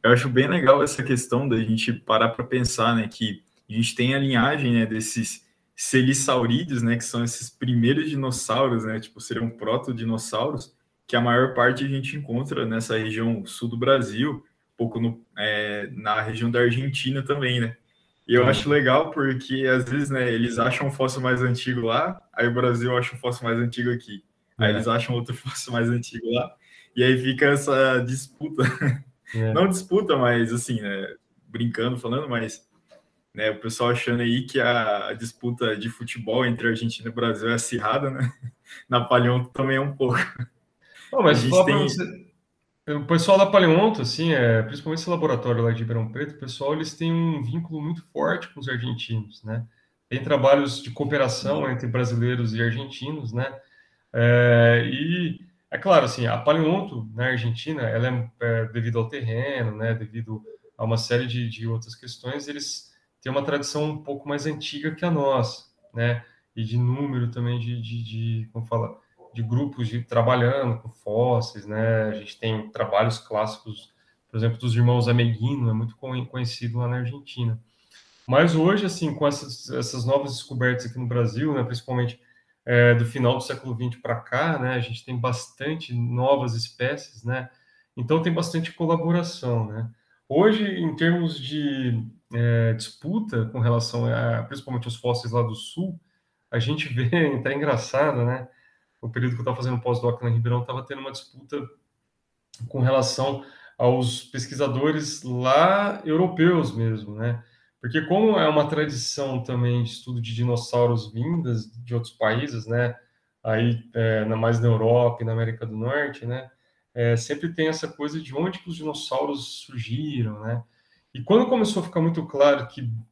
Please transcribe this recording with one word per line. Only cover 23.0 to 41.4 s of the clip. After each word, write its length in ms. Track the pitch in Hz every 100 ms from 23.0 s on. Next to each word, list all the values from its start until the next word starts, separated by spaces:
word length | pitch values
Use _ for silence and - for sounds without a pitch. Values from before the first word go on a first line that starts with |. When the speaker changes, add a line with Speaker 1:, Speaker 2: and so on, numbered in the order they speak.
| 123
Speaker 1:
um 40 | 123
fóssil 240 | 123 120
mais 160 | 117 117
antigo 320 | 120 123 120
aqui. 320 | 120 - 101 _ _ _ -
Aí 140 | 104
Speaker 2:
É. 20 |
Speaker 1:
eles 140 | 107 113
acham 260 | 117 117
outro 220 | 120 117
<laughs> 0 |
fóssil 380 | 120 131 - -
mais 160 | 120 117
antigo 360 | 120 - 117 113
lá, 240 | 120 - - _ - _
e 80 | 123
aí 140 | 127 131
fica 260 | 127 127 143
essa 520 | 143 139 131 131 127
disputa. 640 | 123 135 - _ 151 107
<laughs> 480 | 123 - 139 123 - _ -
Speaker 2:
É. 200 | 113 110
Speaker 1:
Não 140 | 113 190
disputa, 500 | 180 - 190 185 139
mas, 340 | 123 117 113
assim, 300 | 120 - 113
né, 340 | 101 98 92 - _ _ _
brincando, 500 | 113 117 113 120 123
falando, 300 | 120 127 151
mas, 400 | 117 110 - _ _ _ - _ _ _
né, 160 | 101 107
o 80 | 104
pessoal 320 | 113 117 120
achando 300 | 120 - 120
aí 220 | 117 120
que 160 | 127 135
a, 480 | 120 120 110 104 101
a 60 |
disputa 600 | 110 117 - 123 120 117
de 140 | 104 113
futebol 560 | 117 117 120 110 120
entre 220 | 123 117 117
Argentina 400 | 110 113 - 117
e 40 |
Brasil 380 | 117 117 104 113
é 40 |
acirrada, 560 | 117 - 117 107 135 143
né? 220 | 135 123 - 120 _
<laughs> 300 | _ - -
Na 120 | 123
paleonto 480 | 117 123 120 123 123
também 280 | - 135 135
é 20 |
um 160 | 143
pouco. 240 | 139 127 107 - - 120 _ _ _ _ - -
Speaker 2:
Não, 100 | 269
mas 180 | 180
Speaker 1:
A 20 | 123